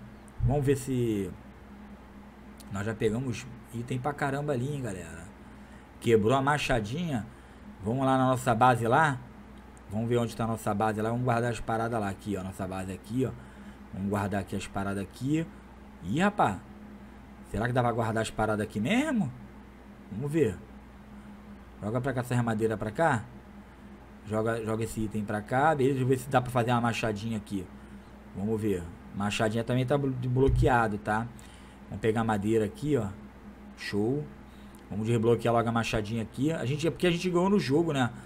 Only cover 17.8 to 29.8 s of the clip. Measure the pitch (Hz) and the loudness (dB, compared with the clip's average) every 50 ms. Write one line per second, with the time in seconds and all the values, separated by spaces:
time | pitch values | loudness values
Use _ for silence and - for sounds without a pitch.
17.8 | 120 120 113 120 117 110 110 110 110 - - - 107 107 107 104 107 - - 107 | 2 2 2 2 0 0 0 0 -2 -2 0 0 0 2 2 0 0 -2 -2 -2
18.8 | 104 135 208 247 294 320 277 226 180 123 - - - - - - - - - - | 0 2 4 2 2 2 2 0 0 0 -4 -8 -14 -16 -16 -18 -18 -18 -20 -20
19.8 | - - - - - - - 98 139 147 147 165 139 107 90 - - - - - | -20 -20 -20 -18 -16 -10 -8 -6 -4 0 2 4 4 4 2 -2 -10 -16 -18 -18
20.8 | - - - - - - - - - - - - - - - - - - - - | -18 -20 -20 -20 -20 -18 -18 -18 -16 -18 -18 -18 -18 -18 -18 -18 -18 -18 -14 -8
21.8 | 95 104 113 127 123 139 127 131 123 - 123 123 120 117 113 107 113 107 113 101 | -6 -2 -2 0 -2 0 -2 -2 -2 0 0 2 2 2 2 2 2 2 2 0
22.8 | 107 107 104 - 165 160 135 110 101 - - - - - - - - - - - | -2 -4 0 2 4 4 4 2 -2 -6 -14 -18 -18 -18 -18 -18 -20 -20 -20 -20
23.8 | - - - - - - - - - - 110 110 110 113 113 117 107 107 113 110 | -18 -18 -18 -18 -18 -20 -20 -18 -8 -2 -2 0 0 0 0 -2 -2 -2 -2 -2
24.8 | 117 107 - 117 110 104 104 107 104 101 107 104 104 - 127 131 143 160 160 143 | -2 -4 -2 -4 -4 -2 -2 -4 -2 -2 -2 -4 -2 0 2 4 4 4 4 4
25.8 | 123 135 143 131 131 123 135 127 - - - 127 123 - - 131 113 120 123 120 | 4 4 4 2 4 2 2 2 0 2 2 2 2 4 2 2 4 4 2 2
26.8 | 117 120 113 - - 113 107 101 107 117 113 107 104 - 104 98 90 - - - | 2 2 0 0 0 -2 -2 -2 -4 -4 -4 -4 -6 -4 -4 -4 -4 -6 -12 -18
27.8 | - - - - - - - - - - - 95 98 107 113 107 107 107 98 87 | -18 -16 -18 -18 -18 -18 -20 -20 -18 -12 -8 -4 -2 0 0 0 2 0 0 0
28.8 | 85 82 - - - - - - 101 104 104 - 117 110 107 117 117 - 123 127 | -2 -6 -12 -14 -16 -10 -6 -2 -2 -2 0 2 0 2 2 0 0 2 2 2